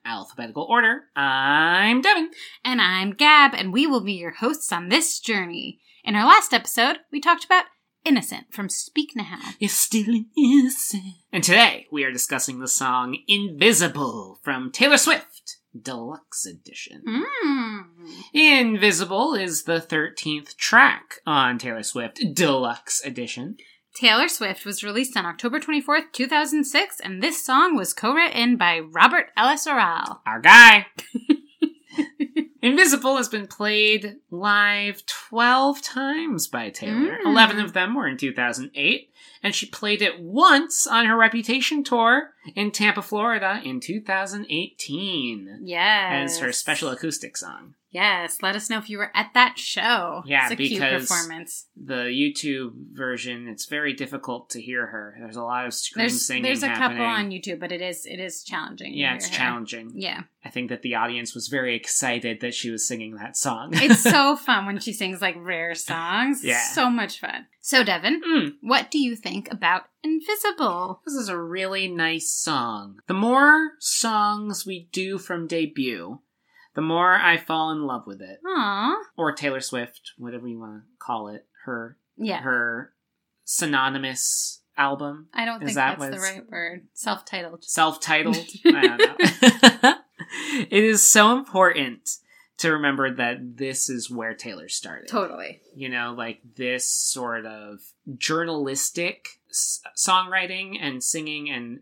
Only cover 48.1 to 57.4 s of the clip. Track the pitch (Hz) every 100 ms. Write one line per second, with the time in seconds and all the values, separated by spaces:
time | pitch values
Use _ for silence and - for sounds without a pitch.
48.1 | 180 170 - 190 202 - 220 214 208 202
49.1 | 208 214 247 247 - - - 226 233 175
50.1 | 170 143 143 123 - 135 113 135 135 127
51.1 | 175 165 165 165 - - - 139 127 123
52.1 | 127 147 143 151 135 123 120 139 139 131
53.1 | 120 123 120 120 107 - 147 147 131 135
54.1 | 135 135 123 - 120 110 123 113 110 104
55.1 | 110 117 113 117 123 123 117 - 220 233
56.1 | 247 - 254 254 262 277 226 247 240 233
57.1 | 226 202 185